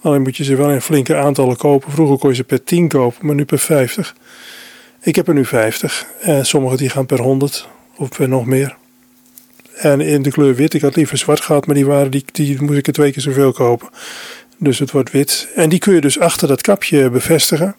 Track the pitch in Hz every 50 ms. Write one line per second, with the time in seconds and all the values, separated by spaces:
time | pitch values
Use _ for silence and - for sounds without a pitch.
0 | - 165 147 139 131 131 127 - 147 139 135 131 143 147 143 131 - - 160 143
1 | 123 - 160 147 139 147 139 147 135 127 123 - - 147 143 139 - - 143 165
2 | 160 143 139 131 - 139 127 120 127 - 135 123 - - 175 175 175 156 135 139
3 | 123 120 120 - - 147 147 143 147 - 170 131 - - 160 143 127 117 - -
4 | 170 - - _ _ - - - - - - - - - - - - _ _ _
5 | - - 156 185 170 - 156 143 127 - - 120 110 113 - - - 143 - -
6 | - - - - - 190 151 139 131 - - 147 135 127 131 127 139 127 - 139
7 | 131 - 143 123 117 131 135 135 143 139 - - - - - - _ _ _ -
8 | 143 127 - - 143 127 131 131 117 120 131 131 139 131 - _ _ _ _ _
9 | _ _ _ _ _ _ _ - _ _ _ - _ - - - - 151 139 139
10 | 151 156 147 143 131 143 131 - 147 139 127 120 147 156 - 151 147 139 - 170
11 | 147 - - 131 - - 147 - - - 156 143 - - 143 143 139 139 143 139
12 | 143 135 131 139 - - _ - 151 139 143 131 147 147 143 143 135 - 143 -
13 | 147 143 135 143 131 143 131 135 139 135 120 - 127 120 120 117 - - _ -
14 | - - - - - - - - - _ _ _ 165 143 120 - 143 127 - 143
15 | 131 - - 139 143 - - - - - - - 165 156 170 175 - 208 190 165
16 | 143 143 131 302 190 170 - - - 143 139 - - - 202 - - - 160 143
17 | 135 127 120 127 - - 165 151 - - - 147 175 196 196